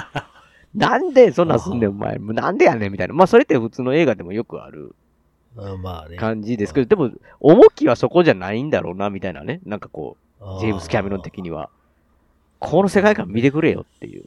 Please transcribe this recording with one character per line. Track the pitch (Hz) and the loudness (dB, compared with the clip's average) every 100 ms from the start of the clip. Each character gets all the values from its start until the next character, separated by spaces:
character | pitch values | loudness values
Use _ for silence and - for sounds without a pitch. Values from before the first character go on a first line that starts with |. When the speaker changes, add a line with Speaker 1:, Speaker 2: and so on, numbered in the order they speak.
| - 147 - _ _ _ _ | -8 -12 -12 _ _ _ _
Speaker 1:
「な | - 160 240 | -2 0 0
ん | 359 | 2
で | 262 226 | 6 6
そ | 131 | 4
ん | 170 | 0
な | 127 | 0
ん | |
す | 147 | -2
ん | 120 | -2
ね | 107 | -2
ん、 | |
Speaker 2:
あ | |
ー。 | |
Speaker 1:
お | |
前。 | 101 104 107 | -2 -8 -8
も | 104 | -6
う | |
な | 113 127 | -4 -4
ん | 202 | 2
で | |
や | 349 120 | 2 2
ね | 101 | -6
ん」 | |
み | 98 | -6
た | |
い | 90 | -6
な。 | |
ま | 131 | 0
あ、 | 185 | 4
そ | 233 | 4
れ | |
っ | 294 | 4
て | 131 | 0
普 | 113 | -2
通 | - | -6
の | 127 | -2
映 | 147 156 | 2 2
画 | |
で | 101 | 0
も | 87 | -6
よ | 104 | -8
く | 113 - | -8 -12
あ | - | -16
る | 76 67 _ _ _ _ _ _ 113 | -18 -20 _ _ _ _ _ _ -16
Speaker 2:
あ、 | 98 95 | -14 -12
ま | 87 80 78 | -12 -12 -14
あ | |
ね。 | 85 | -8
Speaker 1:
感 | 110 110 | -6 -6
じ | 104 120 | -6 -4
で | 101 | -2
す | |
け | - | -2
ど、 | 120 208 | 0 0
Speaker 2:
う | 123 | 0
ん。 | |
Speaker 1:
で | - | -6
も、 | - _ | -20 _
重 | 139 196 440 | 6 10 10
き | - 294 | 8 0
は | 117 | 0
そ | 127 | 2
こ | 170 | 4
じ | 160 | 4
ゃ | |
な | 98 92 | 2 -2
い | 107 | -6
ん | 147 | -2
だ | 107 | -4
ろ | 82 | -4
う | |
な、 | 92 101 | -6 -6
み | 98 | -6
た | 95 | -8
い | |
な | 85 | -10
ね。 | 76 165 185 | -10 -12 -10
な | 101 | -12
ん | |
か | - | -12
こ | - 67 - _ _ | -14 -14 -16 _ _
う、 | |
Speaker 2:
あ | 101 92 | -16 -6
ー。 | |
Speaker 1:
ジ | 110 | -6
ェ | |
ー | |
ム | 98 | -6
ス・ | - | -4
キ | 117 | -4
ャ | |
メ | 98 | -4
ロ | 98 | -8
ン | |
的 | 80 - | -10 -14
に | 87 | -12
は。 | 78 - _ _ _ _ _ _ _ _ _ | -10 -12 _ _ _ _ _ _ _ _ _
こ | - 160 | -2 0
の | 196 | 2
世 | 202 | 0
界 | 208 208 | 0 -2
観 | 95 | -4
見 | 107 | -2
て | 131 | 0
く | 147 | 0
れ | 156 | -2
よ | 92 - _ | -2 -8 _
っ | |
て | - | -18
い | |
う。 | 50 | -18